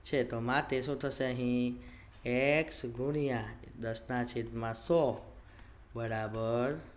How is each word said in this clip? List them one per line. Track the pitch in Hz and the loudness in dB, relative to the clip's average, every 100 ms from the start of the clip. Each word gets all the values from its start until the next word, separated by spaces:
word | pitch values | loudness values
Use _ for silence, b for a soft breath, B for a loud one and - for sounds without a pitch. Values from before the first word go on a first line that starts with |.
છે. | - 143 | 0 0
તો | 123 117 | 2 0
માટે | 120 135 147 131 | 2 2 2 -2
શું | 131 135 | 0 -2
થશે | 139 - 131 | 0 0 0
અહીં? | 123 123 123 123 123 B B B - 120 | 0 2 2 2 -2 B B B -8 0
એક્સ | 123 139 151 160 - 120 | 4 4 4 4 0 0
ગુણ્યા | 117 135 151 143 120 110 117 - - | -2 0 2 2 0 -2 -10 -14 -6
દસના | 113 113 - 123 | -4 -4 -2 0
છેદમાં | 120 117 113 117 113 | 0 -2 -4 -4 -2
સો | 113 - 170 139 107 - - B B B B - 117 | -2 4 6 6 0 -8 -18 B B B B -12 -6
બરાબર | 113 110 107 110 113 117 123 156 - | -2 -2 -2 -2 2 2 2 -2 -8